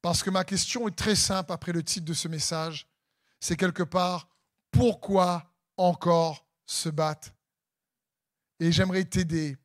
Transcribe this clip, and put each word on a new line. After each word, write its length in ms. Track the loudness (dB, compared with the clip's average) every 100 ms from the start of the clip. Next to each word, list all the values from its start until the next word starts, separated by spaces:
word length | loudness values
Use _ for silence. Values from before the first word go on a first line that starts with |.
Parce 200 | 0 0
que 80 | 0
ma 140 | -2
question 440 | 0 -2 -2 -2 -4
est 80 | -2
très 180 | 0
simple 380 | 2 2 -2 -4
après 200 | -8 -4
le 100 | -4
titre 220 | -4 -6
de 100 | -6
ce 140 | -6 -6
message, 600 | -4 -4 -4 -6 -10 -16 _ _ _ _ _
c'est 180 | -4 0
quelque 260 | 0 0
part, 460 | -2 0 0 -2 -10 _ _ _ _
pourquoi 800 | 4 4 2 2 4 4 0 -6 _ _ 2
encore 720 | 2 4 4 4 4 -2 _ _ -10
se 220 | -6 -4
battre ? 420 | 0 -2 -2 -12 _ _ _ _ _ _ _ _ _ _ _ _ _
Et 120 | 0
j'aimerais 320 | 2 2 0
t'aider 520 | 0 -2 0 -2 -4 -8